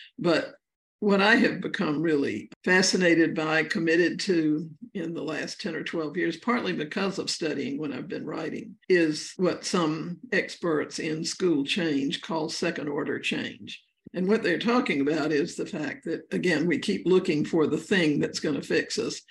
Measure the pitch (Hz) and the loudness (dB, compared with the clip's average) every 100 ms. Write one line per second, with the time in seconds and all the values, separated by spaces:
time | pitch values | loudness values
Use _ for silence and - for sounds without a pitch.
0 | - - 175 156 - - _ _ _ _ | -20 -4 0 2 0 -10 _ _ _ _
1 | 208 196 202 233 - 175 - - 165 147 | 2 4 6 6 4 0 -6 -4 -2 0
2 | 165 151 131 104 - - - 185 190 196 | 2 2 0 -4 -8 -8 2 4 4 4
3 | 180 165 156 - 156 156 156 - 165 165 | 6 6 4 2 0 2 0 0 2 4
4 | 170 - - 175 156 151 165 147 226 202 | 4 2 2 2 2 0 -4 -12 -12 -8
5 | 165 165 143 151 151 - 185 160 165 175 | -6 -6 -6 -6 -8 -8 -8 -6 -6 -6
6 | 156 175 170 160 - 240 190 156 151 196 | -4 -2 -2 -2 -2 -2 -2 -4 -4 -2
7 | 190 190 151 - 160 143 127 143 151 127 | -2 -2 -4 -4 -4 -4 -4 -4 -6 -6
8 | 156 - - 165 160 - - - - 180 | -8 -8 -8 -8 -8 -8 -12 -16 2 4
9 | 165 151 - - 180 - - 190 160 160 | 4 0 -6 -2 0 0 -2 0 0 0
10 | 160 175 - 190 143 - 180 151 - - | -4 -10 -2 -2 -2 -4 -2 0 -2 -6
11 | 156 156 170 - 185 147 139 - 165 143 | -4 -4 -4 0 2 2 2 0 0 0
12 | 139 - - 165 156 - 175 165 151 147 | 0 -4 -4 -4 -4 -2 -2 -2 -4 -4
13 | - - - 147 123 - 110 - _ _ | -4 -4 -2 -4 -4 -8 -14 -16 _ _
14 | - - 185 220 175 156 180 247 247 156 | -12 -4 2 2 2 0 2 2 2 2
15 | 139 156 147 151 143 - 156 165 143 - | 2 2 2 0 0 -4 -8 -6 -6 -8
16 | - 160 - 190 170 220 175 151 - 196 | -6 -8 -4 -2 2 2 2 0 0 0
17 | 165 185 185 151 151 170 143 147 - 196 | 4 4 4 2 2 2 2 0 0 2
18 | 156 143 156 - 160 139 - 165 - - | 4 2 0 -2 -4 -4 0 -2 0 -4
19 | - - - | -4 -6 -2